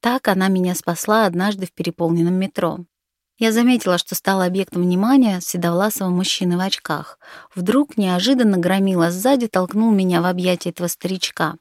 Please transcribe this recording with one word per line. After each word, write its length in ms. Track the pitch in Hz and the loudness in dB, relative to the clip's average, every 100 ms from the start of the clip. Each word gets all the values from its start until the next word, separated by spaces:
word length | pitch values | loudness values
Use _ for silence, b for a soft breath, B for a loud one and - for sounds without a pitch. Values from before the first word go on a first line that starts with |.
Так 280 | 240 254 - | -2 -2 0
она 200 | 185 190 | 2 2
меня 260 | 185 180 | 2 0
спасла 500 | 180 - 170 - 220 | -2 -6 -6 0 2
однажды 400 | 208 175 196 196 | 2 0 -2 -4
в 80 | 185 | -10
переполненном 640 | - - - 170 170 170 | -6 -8 -2 -2 2 2
метро. 460 | 185 190 - 175 180 175 _ _ _ _ _ | 0 -2 -2 -4 -4 -14 _ _ _ _ _
Я 140 | 226 | 0
заметила, 460 | 220 240 240 190 175 | 2 2 2 0 -2
что 180 | - 185 | -2 -4
стала 300 | - 190 180 | -2 0 0
объектом 360 | 185 185 180 | -2 -4 -2
внимания 580 | 180 180 214 269 240 185 | 0 2 4 4 4 0
седовласого 720 | - 180 175 170 208 - 190 | -6 -2 0 0 0 -2 -2
мужчины 460 | 180 185 - 180 175 | 0 -2 -2 0 0
в 40 | |
очках. 600 | 190 - - 147 151 - B B B | -2 -6 -6 -6 -6 -20 B B B
Вдруг 420 | - 180 247 294 - | -6 0 0 0 -2
неожиданно 640 | 190 180 202 262 226 190 | 0 0 2 2 2 2
громила 540 | 175 190 196 185 165 | 2 0 2 2 0
сзади 340 | 180 233 277 233 | 2 2 2 2
толкнул 460 | 185 180 202 226 | -2 0 0 2
меня 280 | 208 185 175 | 4 2 2
в 60 | 175 | 0
объятия 440 | 180 180 180 175 | 0 0 -2 -4
этого 180 | 170 175 | -6 -6
старичка. 680 | - 180 190 - - 160 160 | -6 -6 -4 -6 -4 -4 -4